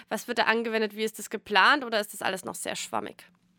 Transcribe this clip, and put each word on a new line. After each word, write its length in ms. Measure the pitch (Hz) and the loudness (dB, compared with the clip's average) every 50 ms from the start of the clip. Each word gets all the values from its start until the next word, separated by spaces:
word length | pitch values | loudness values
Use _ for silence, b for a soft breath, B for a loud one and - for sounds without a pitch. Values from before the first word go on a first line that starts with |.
| B - | B -8
was 200 | 214 214 - - | -8 -6 -6 -2
wird 100 | 233 - | 0 2
da 60 | - | 4
angewendet? 520 | - 220 233 226 233 220 220 220 208 208 | 4 4 2 2 0 0 0 0 -2 -2
Wie 80 | 214 220 | -4 -4
ist 140 | 214 - - | -4 -4 -8
das 100 | 202 - | -10 -8
geplant 560 | - 208 - - 208 190 196 240 277 302 - | -10 -10 -4 2 4 6 8 8 6 4 2
oder 160 | 233 226 208 | -2 -2 -2
ist 140 | 208 - - | -2 -4 -6
das 80 | - | -4
alles 240 | - 190 190 180 - | -4 -4 -4 -4 -6
noch 80 | - 175 | -8 -8
sehr 200 | - - - - | -8 -8 -8 -6
schwammig? 520 | - - - - 107 104 - - - - - _ _ _ _ _ | -6 -6 -6 -6 -6 -6 -8 -12 -16 -20 -20 _ _ _ _ _